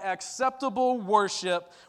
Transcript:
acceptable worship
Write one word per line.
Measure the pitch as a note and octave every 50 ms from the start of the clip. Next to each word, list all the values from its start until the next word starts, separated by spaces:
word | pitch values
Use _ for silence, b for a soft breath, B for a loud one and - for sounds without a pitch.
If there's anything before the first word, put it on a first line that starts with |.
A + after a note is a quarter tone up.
| F#3+
acceptable | F#3+ F#3 F#3 - - - - C4 C4 C4 C4 C4+ C4 G3 B3+ B3+ B3 B3+ A#3
worship | G3 F#3+ G#3+ G#3 G3+ F#3 - - F3+ F#3 F3 E3+ F3 B B B B